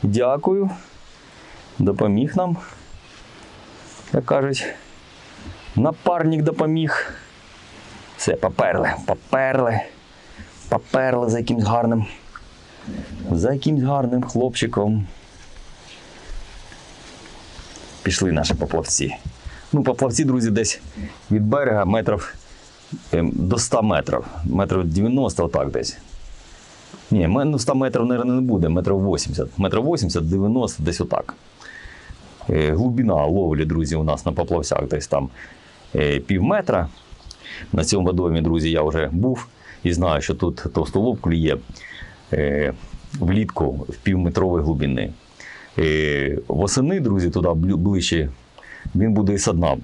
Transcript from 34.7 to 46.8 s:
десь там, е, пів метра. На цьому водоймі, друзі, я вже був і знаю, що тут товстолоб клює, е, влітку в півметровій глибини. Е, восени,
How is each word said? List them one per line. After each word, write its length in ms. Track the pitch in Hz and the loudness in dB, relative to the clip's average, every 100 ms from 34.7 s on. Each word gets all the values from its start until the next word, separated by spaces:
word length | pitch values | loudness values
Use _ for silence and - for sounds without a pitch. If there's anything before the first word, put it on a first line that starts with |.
| - 71 | -2 0
десь 200 | 73 - | -4 0
там, 220 | 71 67 - - - - - - - | -2 -2 -8 -20 -20 -20 -20 -6 0
е, 240 | 73 71 | 2 0
пів 240 | 67 98 | 0 0
метра. 440 | 104 208 175 104 82 - - - - - - - - | 2 2 2 0 0 -6 -20 -20 -20 -20 -18 -16 -4
На 100 | - | -2
цьому 220 | 80 101 90 | 0 2 2
водоймі, 360 | 90 87 82 | 2 2 2
друзі, 300 | 80 82 80 | 2 2 2
я 100 | 80 | 2
вже 280 | 76 80 73 | 2 0 0
був 360 | 80 123 123 - - - - | 2 0 0 -6 -20 -20 -4
і 100 | 87 | -2
знаю, 280 | 85 85 76 | 2 2 2
що 120 | 73 | 0
тут 220 | 78 90 71 - | -2 -2 -2 -4
товстолоб 480 | - 78 98 113 113 | -2 0 2 0 0
клює, 360 | 87 82 80 71 - - - - - - - | 0 2 2 0 -4 -18 -16 -16 -18 -18 -4
е, 400 | - 73 71 71 - - - - - | -2 0 0 -2 -4 -12 -16 -12 -4
влітку 520 | 85 98 104 - 73 67 67 | 0 2 0 0 -2 -2 -8
в 60 | - | -6
півметровій 680 | - 92 90 80 92 87 | 0 2 2 2 2 2
глибини. 500 | 76 78 69 64 50 - - - - - - - | 2 0 0 -2 -4 -8 -20 -20 -20 -20 -10 0
Е, 580 | 80 78 76 71 69 76 - | 2 2 2 0 0 -2 -2
восени, 520 | 73 98 - | 0 0 2